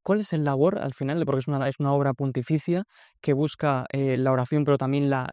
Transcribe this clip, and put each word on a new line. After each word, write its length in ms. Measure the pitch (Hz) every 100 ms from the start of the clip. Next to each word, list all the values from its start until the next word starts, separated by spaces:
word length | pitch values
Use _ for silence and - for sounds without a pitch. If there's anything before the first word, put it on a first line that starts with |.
cuál 180 | - 208
es 100 | 208
el 140 | 160 147
labor 340 | 135 165 202
al 140 | 139
final? 320 | - 131 165 156
Porque 140 | 135
es 80 | 131
una, 180 | 139 135
es 120 | -
una 120 | 143
obra 220 | 143 139
pontificia 720 | 131 139 127 120 156 - 175 214 _ - _
que 120 | -
busca, 520 | 139 151 - 151 131 -
eh, 240 | 135 135 127
la 160 | 131
oración, 320 | 131 123 151
pero 140 | 143 139
también 320 | 131 139 143
la, 180 | 135 127